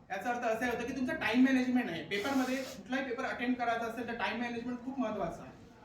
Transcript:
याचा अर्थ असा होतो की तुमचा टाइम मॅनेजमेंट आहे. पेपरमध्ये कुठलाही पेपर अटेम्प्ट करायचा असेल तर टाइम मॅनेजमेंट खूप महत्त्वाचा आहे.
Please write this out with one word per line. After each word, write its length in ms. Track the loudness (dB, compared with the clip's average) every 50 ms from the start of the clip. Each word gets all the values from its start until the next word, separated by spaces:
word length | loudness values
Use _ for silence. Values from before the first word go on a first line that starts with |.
| -10 -8
याचा 200 | -6 -4 -2 -2
अर्थ 100 | -2 0
असा 260 | 0 0 0 0 0
होतो 220 | 0 0 -2 -2
की 80 | -4 -2
तुमचा 180 | -2 0 0 0
टाइम 320 | 0 0 4 6 8 8
मॅनेजमेंट 440 | 8 8 6 4 4 4 4 2 2
आहे. 140 | -2 -4 -4
पेपरमध्ये 520 | -2 0 0 0 2 2 2 2 2 0
कुठलाही 540 | -2 -2 -4 -8 -10 -8 -4 -2 -2 -2 -2
पेपर 140 | -4 -4 -4
अटेम्प्ट 380 | -4 -4 -2 0 0 2 2
करायचा 240 | 2 0 0 0 0
असेल 220 | -4 -4 -4 -4
तर 60 | -4 -4
टाइम 260 | -2 -2 -2 -2 -2
मॅनेजमेंट 460 | -2 -2 -4 -4 -4 -4 -6 -6 -6
खूप 140 | -6 -2 -2
महत्त्वाचा 420 | -2 -2 0 -2 -2 -4 -4 -6
आहे. 160 | -10 -14 -16 -18 -20 -20 -20 -20